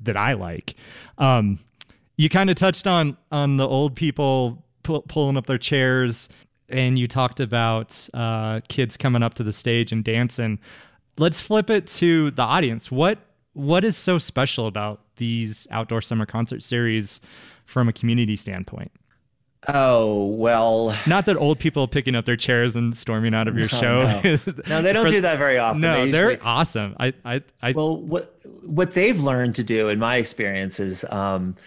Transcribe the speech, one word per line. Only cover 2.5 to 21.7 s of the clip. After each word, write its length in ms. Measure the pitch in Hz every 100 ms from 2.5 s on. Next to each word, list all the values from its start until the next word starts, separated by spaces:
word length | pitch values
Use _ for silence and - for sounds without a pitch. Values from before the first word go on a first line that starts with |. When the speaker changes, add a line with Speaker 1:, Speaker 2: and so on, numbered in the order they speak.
Speaker 1:
touched 340 | 170 190 - 196
on, 280 | 175 151 - _
on 260 | 147 143 139
the 120 | 135
old 260 | 131 147
people 680 | 123 160 143 135 131 123 120 _ _
pu-, 200 | - 156
pulling 340 | - 156 139 135
up 100 | -
their 120 | 127
chairs, 680 | - 139 131 131 123 110 - - _ _ -
and 300 | 131 127 127
you 80 | 120
talked 320 | 135 127 -
about, 720 | 117 120 113 113 110 - -
uh, 480 | 120 113 110 110 110 -
kids 300 | - 120 -
coming 260 | 135 120
up 120 | 117
to 100 | -
the 80 | 110
stage 400 | - 120 117 113
and 100 | 110
dancing. 560 | 110 117 123 - 113 104 - - - _ _ -
Let's 220 | 165 -
flip 300 | - 214 208
it 160 | 208 -
to 460 | - 175 165 147
the 100 | 127
audience. 480 | 117 165 135 113 -
What, 280 | 131 175 220 _ _ _
what 320 | 147 143 175
is 120 | 214 -
so 220 | - 175
special 480 | - - 135 - 110
about 340 | 104 104 104 _
these 540 | - 117 117 110 107 -
outdoor 320 | 107 110 113
summer 240 | - 113 107
concert 340 | 117 117 120
series 600 | - 120 117 110 101 - - - - - _
from 220 | 127 117
a 40 |
community 420 | - 117 120 110
standpoint? 560 | 104 - 92 95 - 92 - _ _ _ _ _ _ -
Speaker 2:
Oh, 580 | 143 131 120 110 104 101
well. 680 | 110 113 117 113 113 113 104 160
Speaker 1:
Not 180 | 190 208
that 100 | 165
old 220 | 147 147
people 280 | 160